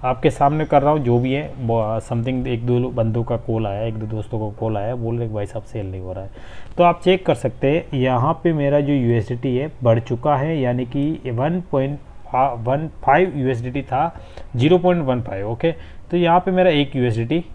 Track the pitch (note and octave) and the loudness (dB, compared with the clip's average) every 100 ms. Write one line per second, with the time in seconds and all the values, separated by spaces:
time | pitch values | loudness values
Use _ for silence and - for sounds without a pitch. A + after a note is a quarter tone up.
0 | C3 A#2+ D#3 - C#3+ D3+ D#3 D3 C#3+ D3+ | -2 2 2 4 2 2 2 4 4 2
1 | B2 A#2+ B2+ C3+ D3+ - A#2+ A2+ G#2+ A2 | 4 2 2 -2 -4 -6 -2 0 0 -2
2 | - A#2 A#2 B2+ B2+ A#2+ A#2+ B2 B2+ B2 | -4 -4 -2 -2 -2 -2 0 0 0 0
3 | A2+ A2+ A#2 A#2 - A2 G#2+ G2+ A2+ A2 | 0 0 -2 -4 -2 -2 -2 -2 -4 -4
4 | G#2+ G#2+ G#2 A2 G#2+ G#2 A2+ G#2 G#2 B2+ | -6 -6 -6 -4 -6 -4 -4 -2 -2 -4
5 | A2+ A#2 A#2 G#2+ G2+ A2+ - A2+ G2 F#2+ | -4 -2 -4 -4 -6 -8 -10 -8 -8 -8
6 | F#2 F#2 G2 - - - - - F3 E3+ | -8 -8 -10 -12 -14 -12 -10 4 4 4
7 | - F#3 - B2+ C3 - C3+ D3 - C#3 | 2 2 2 0 0 0 2 2 0 0
8 | B2+ B2+ C3+ E3 F3 D#3 C#3+ D3 C#3+ C#3+ | 2 2 2 2 0 2 2 2 2 2
9 | A#2+ A#2 G2+ A#2+ C3+ B2 D3+ - A#2 A#2 | 4 2 0 -4 -2 -2 -2 0 2 4
10 | A#2 A#2+ D3+ C#3+ D3 D#3+ B2+ B2 B2 C#3 | 2 -2 2 2 2 0 0 0 -2 -2
11 | C#3+ D#3+ C3+ A#2 C#3+ F3+ F3 C#3+ C3+ C#3+ | -2 -2 -4 -2 0 -2 -2 0 0 -4
12 | - - - B2+ C3+ A#2+ A2+ C#3 D#3 - | -12 -18 -4 0 0 0 -2 -2 -2 -4
13 | - C#3+ F#3+ C#3+ C3 A#2+ B2 C#3 C3 C3 | 2 4 4 0 -2 -2 -4 -6 -4 -2
14 | E3 - - - - A#2+ C#3 F3+ F3 F3 | -2 -4 -16 -16 -8 0 4 6 4 2
15 | C#3 B2 A#2 G2 G2+ A#2 E3 - - - | 2 -2 -2 -6 -6 -2 -2 -2 -10 -16
16 | - F3 E3+ F3 F3+ F#3 F#3 D3+ C#3+ C#3 | -4 0 4 4 4 4 4 4 2 2
17 | B2 A2+ A#2 D#3+ F3 | 0 0 0 -2 -2